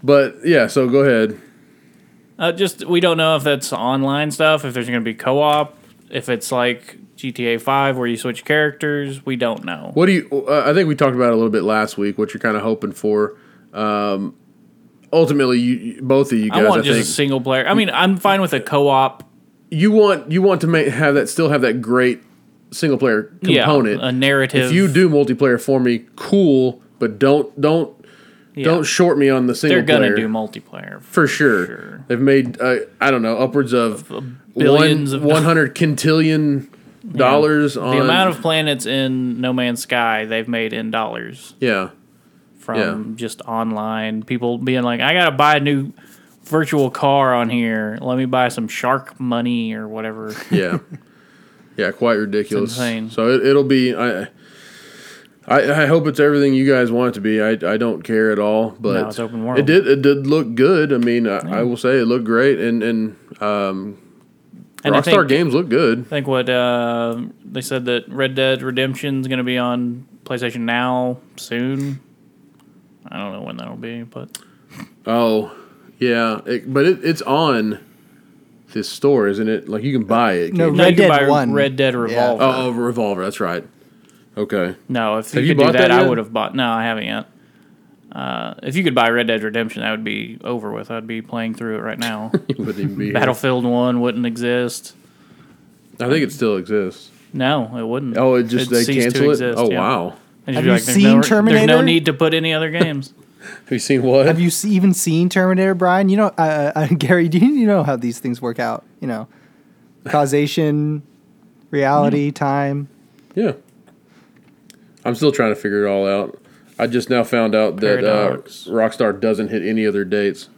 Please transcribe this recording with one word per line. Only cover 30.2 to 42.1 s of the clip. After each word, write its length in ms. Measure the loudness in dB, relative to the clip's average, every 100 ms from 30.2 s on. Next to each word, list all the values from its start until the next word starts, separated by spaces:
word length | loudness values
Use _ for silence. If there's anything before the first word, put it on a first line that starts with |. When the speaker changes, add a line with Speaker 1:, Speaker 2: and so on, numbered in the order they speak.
| -2
Speaker 2:
multiplayer 720 | -4 -6 -12 -18 -18 -16 -18
Speaker 1:
For 220 | -4 2
Speaker 2:
for 40 | 2
Speaker 1:
sure. 400 | 0 -2 -2 -2
Speaker 2:
sure. 380 | -8 -16 -18 -6
Speaker 1:
They've 140 | -2
made, 400 | 2 2 0 -4
uh, 160 | -2 -2 -4 _
I 100 | 0
don't 120 | 0
know, 140 | -2 -2
upwards 340 | -2 -2 0
of 360 | 0 0 -4 -12
Speaker 2:
Of 120 | -12 -12 -16 -12 0
billions 600 | 4 6 4 2 -2 -2
Speaker 1:
one, 220 | 2 2
Speaker 2:
of 60 |
Speaker 1:
hundred 300 | 4 2 0
quintillion 920 | 0 0 0 0 2 2 2 0 -2 -4 -20 -20 _
Speaker 2:
Yeah. 160 | -12 0
Speaker 1:
dollars 560 | 2 4 2 2 0
Speaker 2:
The 60 | -2
Speaker 1:
on 160 | -2 0
Speaker 2:
amount 320 | 2 2 2
of 100 | 0
planets 460 | -2 0 0 -4 -4
in 540 | -4 -2 -4 -6 -6
No 120 | -4
Man's 280 | -2 -2 -4
Sky 440 | -4 0 0 0 -2
they've 200 | -6 -4
made 240 | -4 -4
in 200 | -6 -6
dollars. 600 | -4 -6 -8 -12 -16 -20 _
Speaker 1:
Yeah. 300 | -2 0 -4 -10 _